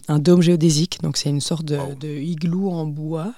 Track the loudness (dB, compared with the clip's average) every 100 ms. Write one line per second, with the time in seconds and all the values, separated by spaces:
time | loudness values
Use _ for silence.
0 | 0 2 6 6 6 4 4 2 0 -2
1 | -4 -2 -2 -2 -2 -4 -4 -4 -4 -8
2 | -10 -8 -6 -4 -2 -2 -2 -2 -4 -6
3 | -6 -6 -6